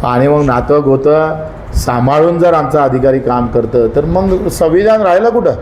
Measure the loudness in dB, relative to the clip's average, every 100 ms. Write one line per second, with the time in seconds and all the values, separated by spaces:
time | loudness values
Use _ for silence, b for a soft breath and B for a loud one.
0 | -2 0 2 2 0 -2 0 0 2 0
1 | 2 2 0 -4 -10 -14 -6 -4 -2 -2
2 | 0 2 2 2 2 2 0 0 0 0
3 | 0 0 0 -2 -2 -2 0 0 0 0
4 | -2 -2 0 -2 -4 -2 0 2 2 2
5 | 2 2 2 0 -2 -4